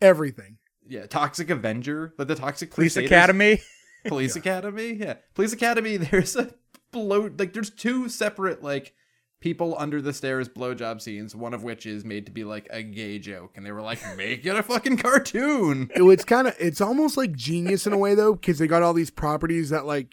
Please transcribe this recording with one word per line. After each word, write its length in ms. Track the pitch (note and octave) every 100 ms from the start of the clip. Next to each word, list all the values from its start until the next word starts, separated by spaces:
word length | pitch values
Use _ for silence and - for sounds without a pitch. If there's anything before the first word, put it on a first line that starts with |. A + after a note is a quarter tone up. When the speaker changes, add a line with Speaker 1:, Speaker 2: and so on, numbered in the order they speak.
Speaker 1:
Everything. 580 | G3 D#3+ D3 A#2 G2+ A2 _ _ -
Speaker 2:
Yeah, 180 | A#2 G2
Toxic 440 | D#3 D3 D#3 E3
Avenger, 640 | D#3 A2 A2+ B2+ D3+ D#3+ -
like 100 | C#3
the 60 | C#3
Toxic 340 | C3 - E3
Speaker 3:
Police 240 | - D#3+
Speaker 2:
Crusaders. 160 | C#3 B2+
Speaker 3:
Academy? 500 | F3 F3+ F#3+ G#3 G#3+ - _
<laughs> 240 | _ _ A3
Speaker 2:
Police 300 | C#3+ C3 E3+
Academy, 560 | F#3 F#3 G3+ G3+ A#3
yeah. 220 | G#3+ F#3+ - _
Police 180 | - G#3+
Academy, 440 | A3+ A#3 A#3 A3 G3+
<laughs> 20 |
there's 380 | D#3+ G3 - -
a 180 | C4 - _ _ _
blow, 360 | A#3+ G#3 G3+ G#3+ C#3
like, 140 | F#3+
there's 180 | A3 G#3
two 380 | - A3+ B3+ B3
separate, 540 | - G#3 G#3 F#3+ D#3
like, 320 | D3 C#3 C#3 _ _ _ _ _
people 340 | E3+ E3+ E3+ D#3
under 220 | D3 D3
the 120 | C#3+
stairs 360 | C3+ C3+ C3 B2+
blowjob 520 | - B2+ A#2+ A2+ A2+
scenes, 340 | A2+ G#2 G#2+
one 180 | G#2+ A#2
of 100 | A#2+
which 220 | A#2 A2+ A2+
is 180 | G#2
made 200 | G#2+ G#2 G#2
to 60 |
be, 120 | G#2
like, 240 | G#2 G#2+ -
a 120 | A2+
gay 340 | A2 G#2 G#2+ G#2
joke, 340 | G2+ F#2+ F2+ -
and 100 | G2+
they 60 |
were 100 | G#2
like, 160 | A2 A#2+ G2 F#2
"Make 300 | G2+ A#2+ D#3
it 80 | G3+
a 60 |
fucking 360 | G#3 A#3+ C4 B3+
cartoon!" 920 | B3 C4+ C4+ G#3+ C#4+ C#4+ F3 C3+ C3
Speaker 1:
It, 80 | -
it's 220 | F#3 F#3+
kinda, 300 | - A#3+ B3+ -
it's 200 | E3+ -
almost, 360 | G3+ C4 D4+ -
like, 160 | B3
genius 520 | C#3 A#2+ E3+ F3 G3 G#3
in 60 |
a 60 | G3+
way, 160 | G3+
though, 220 | G3+ G#3+ G#3
'cause 220 | - D3+
they 100 | D#3+
got 140 | E3+
all 100 | E3+
these 160 | E3 E3
properties 600 | - D3+ D3+ E3 E3 D3
that, 140 | D#3 C#3+
like, 260 | D3 B2